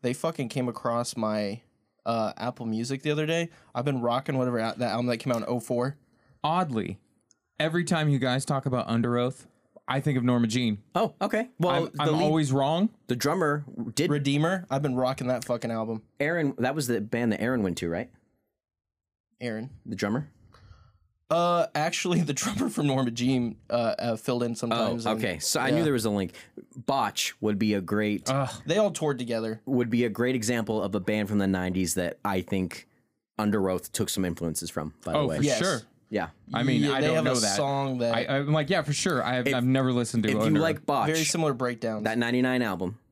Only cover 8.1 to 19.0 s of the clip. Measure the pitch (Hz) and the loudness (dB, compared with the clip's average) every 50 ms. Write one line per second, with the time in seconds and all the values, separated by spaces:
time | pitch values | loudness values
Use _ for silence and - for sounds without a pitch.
8.1 | 143 135 131 131 123 131 135 - 147 135 - 139 127 123 - - 113 117 117 120 | 2 2 2 2 0 0 0 0 -2 -2 0 0 -2 0 0 0 0 2 2 2
9.1 | 120 120 120 127 131 - - - _ _ _ _ _ - _ - 127 139 139 156 | 2 2 0 0 -2 -6 -16 -20 _ _ _ _ _ -20 _ -2 -2 0 2 2
10.1 | 139 127 120 123 123 120 117 113 107 127 123 117 107 101 - _ _ 175 220 180 | 2 2 4 4 4 4 4 2 2 2 2 2 0 -2 -6 _ _ 0 0 0
11.1 | - _ - 202 - 208 233 - - _ 165 180 175 175 170 - - 143 147 147 | -2 _ -4 0 0 -2 -2 -4 -2 _ 0 2 2 2 0 -2 -2 0 2 2
12.1 | 151 156 151 151 156 160 156 135 131 139 135 139 156 170 196 226 - _ _ - | 4 4 4 4 4 4 2 4 2 2 2 2 2 2 2 0 0 _ _ -4
13.1 | 123 123 - 143 160 190 175 151 143 151 147 - - - 117 113 113 - 151 175 | -2 0 2 0 2 2 2 2 2 0 -2 -8 -10 -8 -8 -6 -2 0 0 2
14.1 | 147 147 143 139 139 143 151 165 185 190 180 - 135 135 147 143 127 123 127 127 | 2 0 2 2 2 2 2 2 0 -2 -2 -2 -2 0 0 0 0 2 2 0
15.1 | 131 127 135 123 127 120 123 - 127 120 - 120 113 113 110 110 113 110 - _ | 0 -2 -2 -2 -2 -2 0 -2 -4 -2 -2 -4 -4 -2 -2 -4 -4 -8 -8 _
16.1 | _ _ 143 151 170 175 156 139 127 - 117 123 139 156 143 120 120 113 104 110 | _ _ -2 0 0 0 0 0 0 0 -2 -2 0 -2 -2 0 0 -2 0 -2
17.1 | - 117 120 117 107 - 101 120 131 120 104 92 85 - - 85 82 87 120 - | -2 0 2 2 0 2 0 0 0 0 0 0 -2 -2 -4 -4 -4 -4 -6 -8
18.1 | _ - _ _ _ _ _ _ _ _ _ _ _ _ _ _ _ _ | _ -20 _ _ _ _ _ _ _ _ _ _ _ _ _ _ _ _